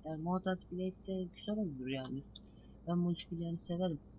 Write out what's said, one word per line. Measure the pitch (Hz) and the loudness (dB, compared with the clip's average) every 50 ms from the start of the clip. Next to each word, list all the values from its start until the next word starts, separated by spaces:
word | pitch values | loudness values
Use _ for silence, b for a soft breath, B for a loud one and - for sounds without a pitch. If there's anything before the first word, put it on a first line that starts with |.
| - | -2
Yani | 156 156 156 | -2 -2 0
Mordant | 160 175 180 185 185 190 185 185 - - | 4 4 4 4 4 2 2 2 -2 -6
Blade | 180 180 185 185 190 - - | -2 0 0 -2 -2 -4 -4
de | - 190 185 185 175 196 | -2 -2 -2 -2 -4 -6
güzel | - - 208 214 214 | -8 -4 -2 0 2
oyundur | 214 170 139 127 127 | 0 0 0 -2 -2
yani. | 131 135 131 131 127 127 135 143 - - B B B B B B B B B - | 0 0 0 0 -2 -4 -4 -6 -8 -16 B B B B B B B B B 0
Ben | 165 175 175 | 2 4 6
multiplayer'ini | 175 175 170 - - - 170 165 170 170 170 170 | 6 6 4 2 0 -6 -4 -2 0 -2 -2 -2
severim. | - - 175 170 185 180 160 147 - - - | 0 -2 2 2 4 2 2 0 -4 -12 -18